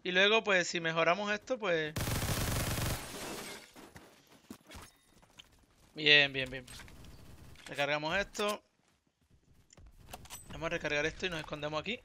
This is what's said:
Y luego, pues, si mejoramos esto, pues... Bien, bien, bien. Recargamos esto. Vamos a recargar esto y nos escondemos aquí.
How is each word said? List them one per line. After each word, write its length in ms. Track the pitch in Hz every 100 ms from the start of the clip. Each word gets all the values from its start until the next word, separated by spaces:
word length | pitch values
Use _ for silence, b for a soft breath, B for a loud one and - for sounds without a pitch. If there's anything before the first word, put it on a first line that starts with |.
Y 120 | 180
luego, 280 | 180 202 226
pues, 280 | 208 185 170
si 100 | 180
mejoramos 500 | 165 165 165 185 208
esto, 260 | 208 - 254
pues... 340 | 208 165 156 156 - - - - - - - - - - - - - - - - - - - - - - _ - _ - - - - _ _ - _ - - _ _ _ - 156
Bien, 360 | 151 147 139
bien, 180 | 135 131
bien. 160 | 131 127 - - - - - - - - - -
Recargamos 520 | 143 143 151 151 185
esto. 460 | 196 - 208 208 _ _ _ _ _ _ _ _ _ _ _ - - - - - - - -
Vamos 140 | 147 160
a 20 |
recargar 360 | 165 156 147 151
esto 200 | - 190
y 40 |
nos 120 | 160
escondemos 400 | 151 151 147 156
aquí. 180 | 156 247